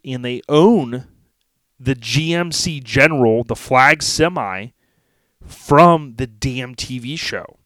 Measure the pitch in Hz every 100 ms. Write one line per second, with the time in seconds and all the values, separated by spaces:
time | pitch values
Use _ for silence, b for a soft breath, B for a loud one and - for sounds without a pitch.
0 | 139 127 123 123 - 147 202 220 123 123
1 | - _ _ _ _ _ _ _ 127 131
2 | 113 131 160 170 170 151 180 147 117 139
3 | 156 147 117 113 117 107 - 127 139 156
4 | - - 160 175 101 95 120 _ _ _
5 | _ _ _ _ - - - 143 175 165
6 | 143 113 123 107 131 127 127 120 - 127
7 | 120 160 - 92 - _